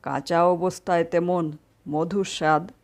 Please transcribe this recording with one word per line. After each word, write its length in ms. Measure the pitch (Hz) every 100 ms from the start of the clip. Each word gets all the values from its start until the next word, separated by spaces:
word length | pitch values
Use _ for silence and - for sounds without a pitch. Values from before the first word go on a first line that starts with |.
কাঁচা 400 | - 139 143 170 175
অবস্থায় 580 | 175 180 180 - 175
তেমন 480 | 170 175 175 180 156 151 _ _ -
মধুর 380 | 147 170 196 185
স্বাদ 460 | - 156 156 180 -